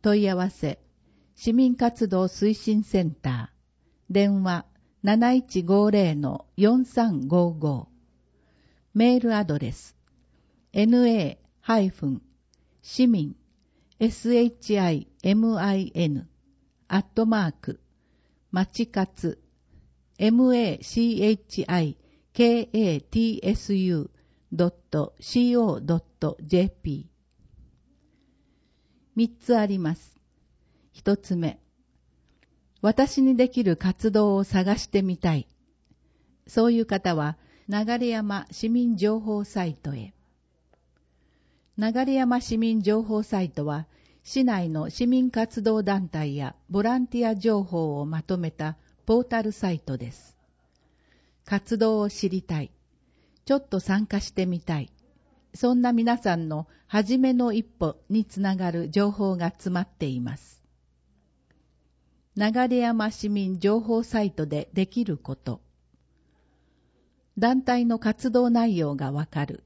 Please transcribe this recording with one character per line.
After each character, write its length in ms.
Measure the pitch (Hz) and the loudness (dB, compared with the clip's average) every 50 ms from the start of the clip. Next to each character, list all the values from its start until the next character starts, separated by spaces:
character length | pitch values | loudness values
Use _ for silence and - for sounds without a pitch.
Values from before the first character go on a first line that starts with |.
問 180 | - 214 208 208 | 4 4 4 4
い 80 | 208 196 | 2 2
合 60 | 190 | 0
わ 160 | 180 180 196 | 0 -2 -2
せ、 300 | - - - 147 - - _ _ _ _ _ _ _ _ _ _ _ | -4 -4 -6 -6 -6 -8 _ _ _ _ _ _ _ _ _ _ _
市 160 | _ - 233 | _ -2 0
民 240 | 226 247 262 254 247 | 4 4 4 4 4
活 320 | - 247 240 233 - 233 202 | 2 0 0 0 0 -2 0
動 160 | 185 185 185 | 2 0 0
推 280 | 180 - - 202 208 | 0 -2 0 0 0
進 300 | 220 - - 220 214 208 | 0 0 -2 0 0 0
セ 220 | 208 - - 190 180 | 0 0 0 0 0
ン 80 | 156 | 0
タ 400 | - _ - 139 123 120 113 - _ _ _ _ _ _ _ _ _ _ _ _ | -4 _ -6 -6 -4 -4 -8 -10 _ _ _ _ _ _ _ _ _ _ _ _
ー。 20 | |
電 300 | 190 202 202 202 202 196 | 2 2 2 4 2 0
話、 240 | 190 185 175 170 - _ _ _ _ _ _ _ - | 0 -2 -2 -4 -6 _ _ _ _ _ _ _ 0
七 300 | 196 214 226 233 240 254 | 2 4 4 4 4 4
一 280 | 254 254 - - 185 | 2 0 0 -4 -4
五 260 | 175 170 196 202 208 214 | 0 2 4 4 4 4
零 240 | 208 208 196 170 156 | 4 4 2 2 0
の 300 | 147 147 - - - - _ _ | -2 -4 -4 -6 -8 -12 _ _
四 280 | - 196 208 240 254 254 | 2 4 4 4 4 2
三 440 | - - 240 233 226 180 139 127 135 | 0 0 0 0 0 0 -2 -2 0
五 240 | 165 180 175 175 | 2 2 2 2
五。 340 | 165 156 151 151 139 123 - _ _ _ _ _ _ _ _ _ _ _ _ _ _ _ _ _ _ _ _ _ | -2 -2 -2 -2 -2 -2 -6 _ _ _ _ _ _ _ _ _ _ _ _ _ _ _ _ _ _ _ _ _
メ 260 | _ 208 226 247 247 254 | _ 4 4 6 4 4
ー 20 | |
ル 160 | 240 233 220 | 2 2 0
ア 80 | 208 196 | 0 0
ド 120 | 160 147 | -2 -2
レ 140 | 147 165 - | -4 -4 -6
ス、 240 | - - - - _ _ _ _ _ _ _ _ _ _ _ _ _ _ _ _ | -8 -10 -16 -20 _ _ _ _ _ _ _ _ _ _ _ _ _ _ _ _
エ 140 | - - 208 | 0 2 4
ヌ 200 | 226 240 247 247 | 4 6 6 4
エ 320 | 240 233 214 170 139 - _ | 4 4 2 0 -2 -6 _
ー 60 | _ _ _ _ | _ _ _ _
ハ 180 | _ - 226 226 | _ 0 2 2
イ 100 | 196 190 | 2 0
フ 200 | - - - 139 | -2 -4 -4 -4
ン 140 | 131 107 _ _ _ _ _ _ _ _ _ _ _ _ | -4 -6 _ _ _ _ _ _ _ _ _ _ _ _
市 240 | _ - - - 254 | _ -14 0 2 2
民、 300 | 247 233 190 151 147 - _ _ _ _ _ _ _ _ _ _ _ _ _ | 4 4 2 0 -4 -8 _ _ _ _ _ _ _ _ _ _ _ _ _
エ 100 | 220 226 | -2 -2
ス 240 | - - - 226 240 | -2 -2 -2 2 4
エ 80 | 240 | 4
イ 80 | 240 240 | 4 2
チ 300 | 240 _ - - 208 202 | 0 _ -4 -2 0 0
ア 100 | 185 175 | 2 0
イ 160 | 160 143 160 _ _ _ | 0 -2 -4 _ _ _
エ 140 | - 185 196 | 0 2 2
ム 240 | 214 226 226 226 180 | 2 2 2 0 0
ア 160 | 175 202 196 | 0 0 0
イ 160 | 190 190 - - | -2 -2 -4 -2
エ 140 | 165 175 156 | -2 -2 -2
ヌ、 200 | 143 131 - - _ _ _ _ _ _ _ _ _ _ _ _ | -2 -4 -8 -12 _ _ _ _ _ _ _ _ _ _ _ _
ア 100 | 180 190 | -2 -2
ッ 60 | 196 _ _ | -2 _ _
ト 100 | - 226 | 0 2
マ 220 | 220 226 214 190 | 2 2 2 0
ー 60 | 160 | -2
ク、 280 | - _ - - - - _ _ _ _ _ _ _ _ _ _ _ _ _ _ | -4 _ -10 -12 -12 -12 _ _ _ _ _ _ _ _ _ _ _ _ _ _
ま 160 | - 185 190 | -2 -2 -2
ち 220 | - - - 233 233 | -2 -2 -6 -6 -4
か 180 | - - 190 | -2 -4 -4
つ、 340 | - _ - - 170 - _ _ _ _ _ _ _ _ - _ _ _ _ _ _ _ - | -4 _ -8 -6 -6 -6 _ _ _ _ _ _ _ _ -20 _ _ _ _ _ _ _ -2
エ 140 | 196 214 | 0 2
ム 240 | 226 240 254 254 247 | 4 4 4 4 4
エ 240 | 240 233 190 147 - | 2 0 -2 -4 -6
ー 20 | |
シ 360 | - - - 226 233 233 226 202 | -10 -6 -2 0 0 0 0 2
ー 40 | |
エ 80 | 196 214 | 2 2
イ 80 | 220 - | 2 0
チ 260 | - _ - - - - | -2 _ -6 -6 -4 -2
ア 140 | 170 180 | 0 0
イ 140 | 165 151 - _ _ _ _ _ _ _ | 0 0 -4 _ _ _ _ _ _ _
ケ 300 | _ - 240 233 233 233 | _ 2 4 4 4 2
ー 60 | 220 226 | -2 -2
エ 240 | - 214 220 190 160 | -2 0 0 2 0
ー 40 | 143 | -2
テ 180 | - _ - 220 | -4 _ -2 0
ィ 200 | 226 226 220 - | 0 0 -2 -2
ー 80 | - - | -2 -2
エ 60 | - | -2
ス 200 | - - - 202 | -2 -2 -2 -2
ユ 240 | 190 185 185 175 156 | 0 0 0 0 -2
ー 100 | 143 - _ _ _ _ _ _ _ _ | -4 -6 _ _ _ _ _ _ _ _
ド 160 | - 165 175 175 | -2 0 0 0
ッ 60 | 175 _ _ _ | 0 _ _ _
ト 240 | - 151 143 - _ _ | -4 -4 -4 -4 _ _
シ 380 | - - - 240 247 247 240 | -16 -2 0 2 2 4 4
ー 40 | 240 | 2
オ 180 | 233 208 147 - | 2 2 0 -2
ー 60 | 131 | -2
ド 120 | 147 170 | 0 -2
ッ 80 | 165 - _ _ _ | -2 -2 _ _ _
ト 160 | - 151 - - | -4 -4 -4 -6
ジ 180 | 156 151 - 180 | -6 0 2 2
ェ 60 | 185 | 2
ー 40 | 190 | 2
ピ 400 | - _ _ 165 139 147 - - | -2 _ _ -8 -8 -8 -10 -16
ー。 40 | _ _ _ _ _ _ _ _ - - - _ _ _ _ _ _ _ _ _ _ _ _ _ _ _ _ _ _ _ _ _ _ _ _ _ _ _ _ _ _ | _ _ _ _ _ _ _ _ -20 -20 -20 _ _ _ _ _ _ _ _ _ _ _ _ _ _ _ _ _ _ _ _ _ _ _ _ _ _ _ _ _ _
三 140 | 220 233 233 | -2 -2 -2
つ 280 | - _ - - 240 226 | -2 _ 0 2 2 2
あ 80 | 208 | 4
り 140 | 202 202 190 | 2 0 0
ま 160 | 175 156 170 | 0 -2 -4
す。 200 | - - - _ _ _ _ _ _ _ _ _ _ _ _ _ _ _ _ | -4 -8 -20 _ _ _ _ _ _ _ _ _ _ _ _ _ _ _ _
一 240 | _ - - 196 202 | _ -6 0 0 0
つ 180 | 202 - - 190 | 0 0 -4 -4
目、 240 | 175 165 151 - - _ _ _ _ _ _ _ _ _ _ _ _ _ _ _ _ _ _ _ _ _ _ _ _ | -2 -2 -4 -6 -8 _ _ _ _ _ _ _ _ _ _ _ _ _ _ _ _ _ _ _ _ _ _ _ _
私 400 | - 208 220 - 269 277 - - | 0 0 2 2 2 2 2 2
に 160 | 269 262 262 | 4 4 4
で 120 | 233 254 254 | 4 2 2
き 160 | - 247 233 | 2 0 2
る 120 | 190 165 | 2 0
活 360 | 160 - 185 185 _ - 220 | 2 0 -4 -4 _ -2 2
動 240 | 196 214 208 208 196 | 2 4 2 4 2
を 80 | 196 196 | 0 -2
探 320 | - - 190 185 196 208 - | 0 0 0 2 2 0 -2
し 80 | - | -4
て 160 | - - 202 | -2 -2 0
み 140 | 196 185 180 | 0 0 -4
た 180 | - - 175 160 | -2 -2 0 0
い。 140 | 143 - _ _ _ _ _ _ _ _ _ _ _ _ _ _ _ _ _ _ _ _ | 0 -4 _ _ _ _ _ _ _ _ _ _ _ _ _ _ _ _ _ _ _ _
そ 200 | - - 233 226 | -4 0 2 2
う 60 | 240 | 4
い 60 | 233 233 | 4 2
う 80 | 226 | 0
方 300 | 220 202 196 - 185 170 | 0 -2 -2 0 0 0
は、 200 | 156 147 147 156 _ _ _ _ _ _ | 0 -2 -4 -6 _ _ _ _ _ _
流 400 | - 202 208 220 214 240 240 247 | -6 -4 -4 -2 -2 -2 -2 -2
山 400 | 240 226 220 214 208 202 196 - - | -2 -2 -2 -4 -4 -6 -6 -8 -12
市 160 | - - - 226 | -12 -6 -4 -2
民 280 | 233 247 247 240 233 | 0 0 2 0 0
情 220 | 185 185 208 220 226 | 0 0 0 0 -2
報 240 | 214 220 214 208 | -4 -4 -4 -4
サ 220 | 202 - - 202 180 | -6 -6 -4 -4 -4
イ 100 | 165 151 | -4 -6
ト 220 | - _ 151 139 | -8 _ -10 -10
へ。 180 | 123 110 98 _ _ _ _ _ _ _ _ _ _ _ _ _ _ _ _ _ _ _ _ _ _ _ _ _ _ _ _ _ _ _ _ _ | -8 -12 -14 _ _ _ _ _ _ _ _ _ _ _ _ _ _ _ _ _ _ _ _ _ _ _ _ _ _ _ _ _ _ _ _ _
流 360 | - 208 220 226 247 262 262 | -4 -4 -2 0 0 0 0
山 280 | 269 269 262 240 247 247 | 0 2 2 2 0 0
市 160 | 247 - 226 | -2 -2 -2
民 240 | 220 226 226 226 220 | 0 0 0 0 0
情 220 | 190 202 208 220 | 2 2 0 0
報 220 | 226 208 214 214 214 | 0 -2 -2 -4 -2
サ 180 | - - 196 | -2 -2 -2
イ 80 | 185 160 | -2 -2
ト 160 | - - 147 | -4 -6 -4
は、 220 | 151 147 151 160 _ _ _ _ _ _ _ | -4 -4 -6 -8 _ _ _ _ _ _ _
市 220 | _ - - 269 262 | _ -8 -2 0 0
内 240 | 247 220 190 175 165 | 0 0 0 -2 -2
の 200 | 156 156 151 - | -4 -4 -6 -6
市 200 | - - 240 240 | -6 -4 0 0
民 240 | 254 254 254 254 | 2 2 0 0
活 320 | - 226 226 226 - 233 202 | 0 -2 -4 -4 -6 -4 -2
動 180 | 226 220 220 | 0 0 0
団 260 | 208 196 196 190 185 165 | 0 0 -2 -2 -4 -6
体 280 | - 156 151 147 139 | -6 -6 -6 -4 -4
や 180 | 147 139 127 - _ _ _ | -6 -8 -8 -10 _ _ _
ボ 120 | 175 196 | -4 -2
ラ 140 | 208 226 247 | 0 0 0
ン 120 | 254 247 240 | 0 -2 -2
テ 100 | - 240 | -2 -2
ィ 100 | 240 226 | -2 -2
ア 60 | 220 | -2
情 300 | 196 180 226 220 202 196 | 0 0 0 0 0 -2
報 360 | 180 180 170 160 156 143 143 | -2 -4 -4 -2 -2 -4 -4
を 60 | 147 | -6
ま 160 | 147 160 160 | -4 -6 -6
と 160 | 156 - 185 180 | -4 -4 -4 -4
め 140 | 170 160 | -4 -6
た 240 | - - 151 156 156 _ _ _ _ _ _ | -6 -6 -8 -8 -8 _ _ _ _ _ _
ポ 180 | - 220 240 | 0 0 0
ー 20 | 247 | 2
タ 180 | 247 240 226 | 0 -4 -4
ル 80 | 220 214 | -2 -4
サ 220 | 208 - - 185 | -6 -4 -4 -4
イ 80 | 170 156 | -4 -4
ト 160 | _ - 135 | _ -8 -8
で 160 | 123 120 120 | -8 -8 -12
す。 240 | 131 - _ - _ _ _ _ _ _ _ _ _ _ _ _ _ _ _ _ _ _ _ _ _ _ _ | -14 -18 _ -20 _ _ _ _ _ _ _ _ _ _ _ _ _ _ _ _ _ _ _ _ _ _ _
活 320 | - 202 196 196 - 233 | -4 -4 -4 -2 -4 -2
動 220 | 202 226 220 220 214 | 0 2 2 2 2
を 100 | 208 208 | 0 -2
知 220 | - - - 190 | -4 -4 -4 -2
り 120 | 180 190 | -2 -4
た 180 | - - 170 156 | -6 -4 -6 -6
い。 100 | 143 - _ _ _ _ _ _ _ _ _ _ _ _ _ _ _ | -6 -8 _ _ _ _ _ _ _ _ _ _ _ _ _ _ _
ち 60 | - | -2
ょ 40 | 269 | -2
っ 120 | 277 269 _ | -2 -2 _
と 100 | - 190 | -6 -6
参 280 | - - 190 202 220 | -2 0 -2 -2 0
加 140 | - - 202 | -2 -4 -6
し 100 | - - | -6 -6
て 160 | _ - 185 | _ -4 -4
み 140 | 180 180 175 | -4 -4 -6
た 200 | - - 165 147 | -6 -6 -6 -6
い。 100 | 131 - _ _ _ _ _ _ _ _ _ _ _ _ _ | -6 -10 _ _ _ _ _ _ _ _ _ _ _ _ _
そ 200 | - - 240 254 | -2 0 2 2
ん 80 | 247 | 2
な 100 | 247 247 | 2 2
皆 240 | 240 226 233 233 240 | 2 2 2 2 0
さ 180 | 247 - 202 175 | 0 0 -2 -2
ん 140 | 165 165 160 | -2 -4 -6
の 180 | 156 151 156 _ _ _ _ | -6 -6 -8 _ _ _ _
初 320 | _ - 214 214 196 254 262 | _ -2 -2 0 2 2 2
め 160 | 262 262 254 | 2 2 2
の 180 | 247 247 240 | 2 0 0
一 100 | 208 226 | 0 -2
歩 340 | 220 - _ _ 170 156 - - _ _ | -4 -6 _ _ -4 -4 -4 -6 _ _
に 160 | 196 220 214 | -2 -2 -2
つ 160 | - - 190 | -2 -4 -4
な 160 | 196 196 190 | -2 -2 -2
が 140 | 185 185 175 | -2 -2 -4
る 180 | 165 170 165 147 | -2 -4 -6 -2
情 220 | 156 202 202 202 | 0 0 0 0
報 260 | 202 208 208 196 185 | 0 -2 -2 -2 -2
が 140 | 175 170 170 | -2 -4 -6
詰 220 | - _ - 190 180 | -6 _ -6 -4 -2
ま 80 | 180 | -2
っ 40 | 190 | -4
て 200 | - _ _ 165 | -6 _ _ -6
い 140 | 139 131 123 | -6 -4 -6
ま 180 | 120 120 135 143 | -6 -6 -8 -10
す。 260 | - _ - _ _ _ _ _ _ _ _ _ _ _ _ _ _ _ _ _ _ _ _ _ _ _ _ _ _ _ _ _ _ _ _ _ _ _ _ | -14 _ -20 _ _ _ _ _ _ _ _ _ _ _ _ _ _ _ _ _ _ _ _ _ _ _ _ _ _ _ _ _ _ _ _ _ _ _ _
流 420 | 202 208 220 220 247 254 247 247 247 | -2 -2 0 2 0 0 2 2 0
山 320 | 240 233 233 226 220 214 | 2 0 0 0 -2 -4
市 180 | 214 - - 208 | -6 -6 -6 -4
民 320 | 208 202 196 190 185 175 | -2 -2 -2 -4 -4 0
情 200 | 170 202 208 226 | 0 2 2 2
報 220 | 220 220 226 226 | 0 0 -2 -2
サ 200 | 233 - - 220 | -2 -2 -2 -2
イ 100 | 214 196 | -2 -2
ト 140 | - - 156 | -2 -4 -6
で 240 | 147 151 147 - - | -4 -4 -6 -6 -4
で 140 | - 175 190 | -2 -2 -2
き 180 | 185 - 240 233 | -2 -2 -4 -4
る 140 | 202 160 139 | -4 -4 -8
こ 180 | _ - 135 | _ -12 -12
と。 240 | - _ 135 113 - _ _ _ _ _ _ _ _ _ _ _ _ _ _ _ _ _ _ _ _ _ _ _ _ _ _ _ _ _ _ _ _ _ _ _ 208 | -10 _ -10 -10 -10 _ _ _ _ _ _ _ _ _ _ _ _ _ _ _ _ _ _ _ _ _ _ _ _ _ _ _ _ _ _ _ _ _ _ _ -2
団 220 | 196 233 262 262 | 0 2 2 0
体 240 | 262 - 247 247 240 | 0 0 0 0 2
の 140 | 233 233 226 | 0 -2 0
活 320 | - 214 220 - - 262 | -2 -2 -4 -2 -4 0
動 180 | 220 247 247 247 | 2 2 2 4
内 300 | 233 233 233 233 202 170 | 2 2 2 2 2 0
容 180 | 160 147 143 | 0 -2 -2
が 160 | 135 147 135 | -4 -4 -4
わ 140 | 139 147 156 | -4 -6 -6
か 180 | - - 156 - | -6 -4 -6 -6
る。 180 | - - - _ | -6 -8 -16 _